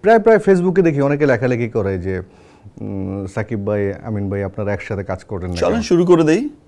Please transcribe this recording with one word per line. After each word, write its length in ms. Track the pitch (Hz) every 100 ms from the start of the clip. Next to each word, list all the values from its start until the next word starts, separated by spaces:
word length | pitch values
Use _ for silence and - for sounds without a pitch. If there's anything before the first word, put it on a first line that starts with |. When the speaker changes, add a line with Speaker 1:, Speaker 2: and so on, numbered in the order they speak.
Speaker 1:
প্রায়, 180 | 196 226
প্রায় 200 | 220 220
ফেসবুকে 420 | - 190 180 180
দেখি 200 | 170 139
অনেকে 240 | 139 143 147
লেখালেখি 440 | 120 123 120 117
করে 280 | 113 98 95
যে, 240 | 90 92 92 - - _ 101 -
উম, 440 | 107 98 95 98 95 -
সাকিব 320 | 110 110 101
ভাই, 260 | 104 101 98 -
আমিন 240 | 104 101
ভাই, 140 | 98
আপনারা 300 | 95 - 101
একসাথে 300 | 101 - 98
কাজ 200 | 92 92
করেন 260 | - 98 90
না 60 | 87
Speaker 2:
চলেন 180 | 87
Speaker 1:
কেন? 80 | 226
Speaker 2:
শুরু 240 | 214 175 175
করে 180 | 175
দেই। 260 | 156 170 294 -